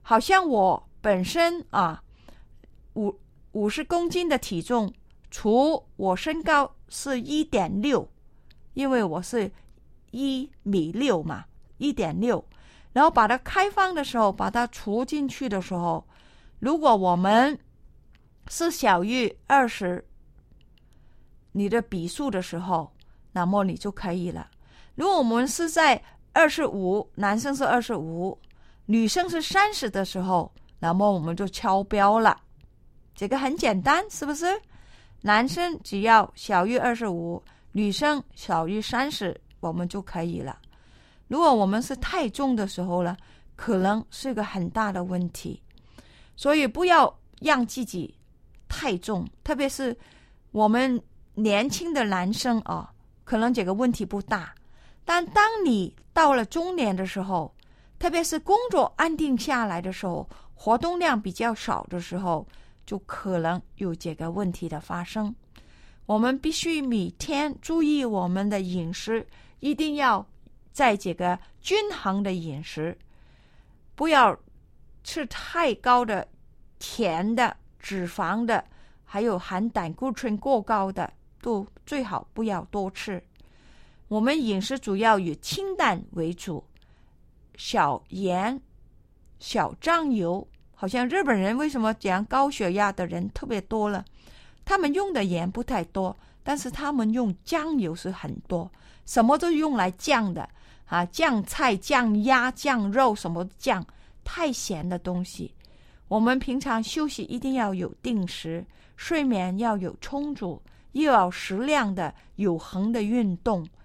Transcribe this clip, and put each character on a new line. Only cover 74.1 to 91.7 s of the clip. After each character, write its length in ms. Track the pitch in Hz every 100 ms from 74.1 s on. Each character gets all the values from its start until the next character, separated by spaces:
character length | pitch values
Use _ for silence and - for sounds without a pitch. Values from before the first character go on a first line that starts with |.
| 294 226 156 - - - - - -
吃 220 | - - 285
太 480 | - - 339 320 214
高 280 | 247 247
的 240 | 240 196 - - - - - -
甜 560 | - - 214 165 202
的、 220 | 233 240 - - -
脂 280 | - 196 175
肪 380 | - 170 202
的， 180 | 233 214 - - - -
还 180 | - 202
有 160 | 233 185
含 280 | - 185 226
胆 200 | 220 170
固 180 | - 262
醇 240 | 233 247 208
过 240 | 269 254
高 320 | 202 220 196
的， 180 | 190 170 - - -
都 260 | - 214 202 - -
最 180 | 294
好 240 | 233 175 -
不 100 | -
要 180 | 220 185 160
多 240 | 208 190
吃。 320 | - - 190 - _ - - - - - - -
我 120 | 214
们 240 | 233 311
饮 160 | 240 190
食 160 | 202 269
主 180 | - 190
要 220 | 226 208
以 180 | 175 147
清 400 | - 370 392 381
淡 260 | 294 185 -
为 200 | - 190
主， 320 | 175 - 156 - - - - - _ - - - -
少 460 | - 226 151 131 -
盐、 500 | 185 190 180 208 262 - - - - - _ - -
少 360 | - 226 151 -
酱 280 | 311 339 311
油。 380 | 226 170 185 - - -
好 140 | - 190
像 180 | 247 247
日 140 | 359
本 160 | 285 220
人 200 | 190 240
为 100 |
什 100 | 302